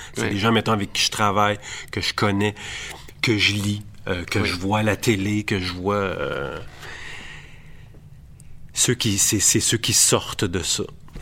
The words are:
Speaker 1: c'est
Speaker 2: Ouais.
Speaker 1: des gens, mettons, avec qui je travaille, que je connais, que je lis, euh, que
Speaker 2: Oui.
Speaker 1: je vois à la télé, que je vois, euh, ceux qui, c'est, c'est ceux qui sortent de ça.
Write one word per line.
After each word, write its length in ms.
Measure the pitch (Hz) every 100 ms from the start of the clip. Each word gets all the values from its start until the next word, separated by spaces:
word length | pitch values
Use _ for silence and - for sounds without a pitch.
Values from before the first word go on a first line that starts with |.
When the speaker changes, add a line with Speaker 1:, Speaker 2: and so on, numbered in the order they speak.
| -
Speaker 1:
c'est 80 | -
Speaker 2:
Ouais. 80 | 113
Speaker 1:
des 80 | 101
gens, 140 | 110
mettons, 200 | 113 113
avec 200 | 107 101
qui 100 | -
je 60 | -
travaille, 480 | - 104 101 101 104 - - -
que 80 | 104
je 120 | -
connais, 420 | - 107 98 107 104 - - - - - -
que 160 | - 107
je 140 | 98
lis, 280 | 101 101 104 - - -
euh, 160 | 90
que 160 | 85 104
Speaker 2:
Oui. 80 | 101
Speaker 1:
je 80 | 87
vois 240 | 95 107
à 20 |
la 140 | 110 95
télé, 480 | - 101 98 104
que 140 | 101 101
je 120 | 90
vois, 220 | 90 92 101
euh, 600 | 95 - 71 67 69 78 - - - - - - - - - - - - - - - - - - - - -
ceux 220 | - -
qui, 240 | 120 113 98
c'est, 220 | - 104
c'est 200 | - 110
ceux 180 | - 110
qui 140 | -
sortent 520 | 107 - 117 - -
de 180 | 104 90
ça. 200 | 78 - - - - -